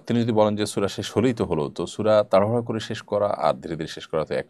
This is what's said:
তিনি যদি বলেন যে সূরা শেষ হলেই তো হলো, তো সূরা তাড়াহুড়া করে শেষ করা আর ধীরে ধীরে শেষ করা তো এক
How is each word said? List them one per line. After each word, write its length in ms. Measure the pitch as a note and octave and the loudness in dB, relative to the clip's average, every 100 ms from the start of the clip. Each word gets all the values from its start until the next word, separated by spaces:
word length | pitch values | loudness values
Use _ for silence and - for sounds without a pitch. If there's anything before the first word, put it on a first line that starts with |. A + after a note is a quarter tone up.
| - | 2
তিনি 140 | A#2 | 0
যদি 120 | A#2 | 2
বলেন 240 | G#2+ G#2+ G#2 | 4 2 2
যে 100 | G#2 | -2
সূরা 220 | - G2 | -2 -2
শেষ 240 | - G2 | -4 -2
হলেই 220 | A2 C3 | 2 2
তো 100 | A#2 | 2
হলো, 240 | F#2 D#2+ C#2 | 0 0 -2
তো 180 | - F2+ | -4 -8
সূরা 380 | - G#2+ G#2+ | -2 2 4
তাড়াহুড়া 360 | G#2 F#2+ G#2 A#2+ | 4 4 4 0
করে 200 | A#2 A2 | -2 -6
শেষ 220 | - A2 | -6 -10
করা 260 | - G#2 G#2 | -4 0 0
আর 260 | - D2+ | 2 0
ধীরে 220 | C2 E2 D#2+ | 0 -4 -8
ধীরে 120 | D#2 | -8
শেষ 180 | - - | -10 -6
করা 180 | D#2+ | -4
তো 100 | D2+ | -2
এক 120 | C2+ - | -4 -2